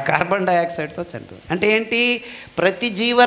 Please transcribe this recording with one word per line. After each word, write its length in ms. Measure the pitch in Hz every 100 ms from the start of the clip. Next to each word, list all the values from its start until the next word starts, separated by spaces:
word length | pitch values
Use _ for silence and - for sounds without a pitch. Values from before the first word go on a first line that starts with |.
| 139
కార్బన్ 360 | 156 175 196 185
డయాక్సైడ్తో 520 | 175 170 170 151 - 170
చనిపోతారు. 360 | 117 98 92 -
అంటే 120 | 180 202 220
ఏంటి? 260 | 220 233 240 240 - - - -
ప్రతి 300 | 185 190 240 190
జీవ 240 | 233 240